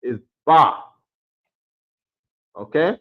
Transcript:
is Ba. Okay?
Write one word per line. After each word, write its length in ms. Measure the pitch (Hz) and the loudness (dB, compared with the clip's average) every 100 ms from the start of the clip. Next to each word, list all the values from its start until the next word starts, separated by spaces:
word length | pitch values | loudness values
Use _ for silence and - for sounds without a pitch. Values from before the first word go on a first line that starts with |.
is 160 | - 117 _ _ | -10 -12 _ _
Ba. 300 | - 160 131 - - _ _ _ _ _ _ _ _ _ _ _ _ _ _ _ _ - | 2 4 4 -2 -14 _ _ _ _ _ _ _ _ _ _ _ _ _ _ _ _ -20
Okay? 400 | 101 151 170 214 | -6 -2 -2 -4